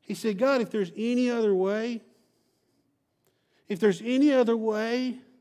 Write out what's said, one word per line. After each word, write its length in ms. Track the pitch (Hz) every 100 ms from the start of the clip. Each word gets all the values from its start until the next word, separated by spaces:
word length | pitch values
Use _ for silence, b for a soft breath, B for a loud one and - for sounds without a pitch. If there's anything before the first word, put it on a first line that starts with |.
He 140 | _
said, 240 | 202 226 196
"God, 240 | 262 269
if 80 | 220
there's 200 | 220 185 170
any 340 | 226 247 247
other 240 | 233 220
way, 460 | 190 190 208 226 233 - _ _ _ _ _ _ _ _ _ _ _ _ _ _ _ _
if 100 | 196
there's 220 | 214 175
any 300 | 220 254 294
other 240 | 269 226 233
way 640 | 220 214 226 240 254 220 - _